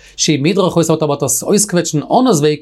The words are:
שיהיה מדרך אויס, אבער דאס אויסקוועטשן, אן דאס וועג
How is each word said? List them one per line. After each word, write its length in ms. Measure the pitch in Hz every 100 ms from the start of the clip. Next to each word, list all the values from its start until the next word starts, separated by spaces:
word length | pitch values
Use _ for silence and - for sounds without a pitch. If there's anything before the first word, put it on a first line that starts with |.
| - -
שיהיה 220 | - 143
מדרך 340 | 147 175 175 170
אויס, 140 | 160
אבער 280 | 156 151 143
דאס 220 | 139 -
אויסקוועטשן, 560 | 127 160 - 175 170 151
אן 280 | - 220 254
דאס 120 | 165
וועג 200 | 151 151